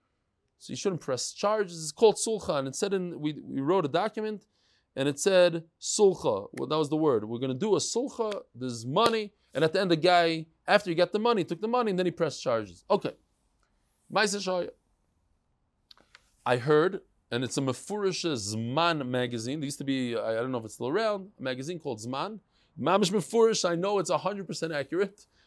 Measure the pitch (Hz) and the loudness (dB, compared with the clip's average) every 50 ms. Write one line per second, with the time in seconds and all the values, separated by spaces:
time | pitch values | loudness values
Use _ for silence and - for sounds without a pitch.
0 | _ _ _ _ _ _ _ _ _ _ _ _ - - 131 127 - 202 185 151 | _ _ _ _ _ _ _ _ _ _ _ _ -16 -12 -8 -4 -4 -2 -2 -4
1 | - - 135 120 - - - - - 202 214 220 208 180 170 165 160 151 - - | -4 -4 -4 -4 -4 -6 -6 -2 -2 0 0 0 -2 -4 -6 -10 -10 -10 0 4
2 | 240 220 196 - - 233 226 208 - - 170 143 135 135 135 - - 196 190 190 | 6 6 6 4 0 -2 -4 -2 -2 -2 -2 -2 -2 -4 -4 -4 -2 -2 0 -2
3 | 185 175 165 127 151 151 151 135 - - 135 135 135 143 180 196 175 139 131 165 | -4 -4 -6 -6 -6 -6 -6 -6 -8 -8 -6 -2 0 2 2 2 2 2 0 -2
4 | 196 220 - 220 214 214 214 202 - _ _ _ _ _ _ _ _ _ - - | -2 -2 -4 -6 -6 -6 -6 -8 -12 _ _ _ _ _ _ _ _ _ -6 -2
5 | 135 143 143 - - 202 190 185 175 175 170 165 160 - _ _ - - - - | -2 -2 -2 0 2 6 8 8 8 8 6 2 -6 -10 _ _ -8 -4 2 6
6 | 214 196 180 - - 151 113 98 101 - - - - 127 151 156 160 139 151 156 | 6 6 6 4 2 0 0 0 -2 -6 -8 -8 -4 -2 0 0 0 2 0 2
7 | 160 156 135 110 104 107 117 120 127 135 127 131 156 220 196 160 139 - - 226 | 4 4 4 2 2 -2 -4 -4 -4 -4 -2 -2 0 2 2 2 2 0 -2 -2
8 | 254 269 - - 233 214 208 - - _ - 120 123 127 120 113 113 123 135 185 | -2 -2 -2 -4 -4 -4 -4 -6 -10 _ -12 -8 -8 -6 -6 -6 -6 -2 2 4
9 | 226 233 226 220 214 202 - _ _ _ - - 156 160 160 190 202 185 170 160 | 4 4 4 2 -2 -6 -10 _ _ _ -2 0 0 2 2 2 2 2 2 4
10 | 143 175 180 175 170 165 165 160 160 - _ _ _ - 185 202 - 180 170 160 | 6 6 6 6 6 4 2 -2 -4 -10 _ _ _ 0 0 0 0 0 0 2
11 | 175 175 - 208 214 240 240 214 165 - 175 170 208 220 233 247 247 220 190 180 | 2 2 2 0 2 2 2 2 0 -2 -4 -6 -4 -2 0 0 0 0 0 0
12 | 185 180 170 - 165 151 127 - - 147 120 113 110 98 87 - _ - 196 208 | 0 -2 -2 -2 -2 -4 -4 -4 -2 -2 -2 -2 -2 -4 -12 -10 _ 0 0 0
13 | - 120 - _ _ _ _ _ _ _ _ _ _ _ _ _ _ _ _ _ | 0 -2 -8 _ _ _ _ _ _ _ _ _ _ _ _ _ _ _ _ _
14 | _ - - 185 214 208 190 202 190 185 185 180 175 175 - _ _ _ _ _ | _ -4 -2 0 0 0 0 -4 -4 -4 -2 -2 -4 -6 -8 _ _ _ _ _
15 | _ _ _ _ _ _ _ _ _ _ _ _ _ _ _ _ _ _ - _ | _ _ _ _ _ _ _ _ _ _ _ _ _ _ _ _ _ _ -20 _
16 | _ _ - - _ _ _ _ - 120 127 127 117 143 151 151 160 185 190 190 | _ _ -20 -20 _ _ _ _ -2 0 0 2 2 4 4 6 4 4 0 -4
17 | - _ _ _ _ - - 120 131 120 - - 139 135 123 - - - 196 208 | -10 _ _ _ _ -6 -4 -4 -4 -2 -2 -2 -2 -2 -2 -4 -6 -8 -6 -2
18 | 202 196 175 - - 170 151 120 98 101 107 110 113 117 127 147 170 170 165 151 | -2 -2 -2 -2 -2 -4 -4 -4 -4 -4 -4 -4 -4 -2 0 0 2 2 2 0
19 | 139 123 127 127 123 123 120 117 110 120 139 160 151 135 143 - 147 135 135 135 | -2 -2 -2 -2 -2 -2 -4 -6 -6 -6 -6 -6 -6 -8 -8 -6 -4 -2 -2 -2
20 | 127 120 117 113 104 113 113 110 120 131 131 120 110 107 - - 120 123 143 202 | -2 -2 -2 -4 -2 -2 -2 -2 -2 -2 -4 -4 -6 -8 -10 -6 -4 -2 -2 0
21 | 226 220 208 196 190 196 - - - 135 127 127 135 147 180 165 - 147 123 110 | 0 0 -2 -4 -6 -12 -14 -10 -8 -6 -6 -6 -6 -8 -10 -8 -8 -8 -8 -8
22 | 110 120 127 135 156 202 220 196 - _ _ _ _ _ _ - 120 147 180 196 | -6 -6 -6 -6 -6 -6 -8 -12 -18 _ _ _ _ _ _ -4 0 2 4 4
23 | 214 170 190 220 156 - - 233 226 226 220 - - 180 170 170 175 196 208 202 | 4 2 0 0 -2 0 2 4 4 4 4 2 0 0 0 0 0 0 0 0
24 | 180 151 175 147 - 185 208 202 196 - 180 - - 160 165 147 139 - - 170 | 0 0 0 0 0 -2 -4 -6 -8 -10 -8 -6 -6 -4 -4 -4 -6 -4 -2 -2
25 | 202 190 - - - _ _ _ _ | -2 -2 -4 -10 -20 _ _ _ _